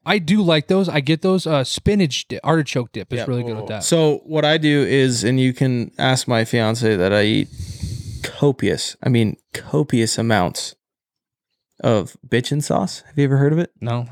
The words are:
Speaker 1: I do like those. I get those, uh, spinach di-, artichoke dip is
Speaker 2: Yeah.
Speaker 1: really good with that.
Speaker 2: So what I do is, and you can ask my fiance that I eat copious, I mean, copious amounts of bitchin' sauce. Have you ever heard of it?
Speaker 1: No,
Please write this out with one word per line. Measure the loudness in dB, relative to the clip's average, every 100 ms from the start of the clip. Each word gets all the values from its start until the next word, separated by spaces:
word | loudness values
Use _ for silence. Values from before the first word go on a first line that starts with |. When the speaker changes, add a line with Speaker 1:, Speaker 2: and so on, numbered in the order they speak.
Speaker 1:
I | -2 -2
do | 2 2
like | 4 2 2
those. | 0 2
I | 0
get | 0 0
those, | 2 0 0
uh, | 0
spinach | 0 -2 0 2 2 -2 -8
di-, | -4
artichoke | 0 2 0 -4 -4
dip | -8 -6
is | -6
Speaker 2:
Yeah. | -2
Speaker 1:
really | -4
good | -4 -6
with | -8
that. | -6
Speaker 2:
So | 0 2 4 0
what | -2 0
I | 2 2
do | 2 2
is, | 2 2 2 2
and | 0 2
you | 2
can | 2 0 0 -4 -2
ask | 0 0 0
my | 0
fiance | 0 0 0 0 0
that | 2 2
I | 2
eat | 2 0 -2 -8 -14 -10 -10 -8 -12 -10
copious, | -12 0 0 0 -2 -2 -6 -6
I | 0
mean, | 2 0 -4 _
copious | -16 -4 -2 0 0 0 -2
amounts | 0 0 0 -4 -12 -14 _ _ _ _ _ _ _ _ _ -4
of | 0 0 -2 -12 -2
bitchin' | -2 0 -4
sauce. | -2 -2 -2 -8 -8
Have | -2
you |
ever | 2 4
heard | 2
of | 2
it? | -2 _
Speaker 1:
No, | -6 -6 -6